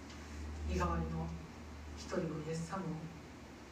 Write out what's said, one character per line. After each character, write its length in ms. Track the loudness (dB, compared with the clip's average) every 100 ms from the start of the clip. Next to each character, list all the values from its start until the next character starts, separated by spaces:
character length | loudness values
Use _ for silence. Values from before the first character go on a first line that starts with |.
| -8 -8 -6 -4 -4 -2 4
身 60 | 6
代 100 | 6
わ 80 | 6
り 60 | 4
の 140 | 2 2 -2 -6 -8 -8 -8 -8 -6
一 100 | 0
人 80 | 2 4
の 80 | 2 0
イ 20 |
エ 40 |
ス 160 | 0 0
様 100 | 0
を 0 | 0 -2 -4 -8 -10 -12 -12 -12 -12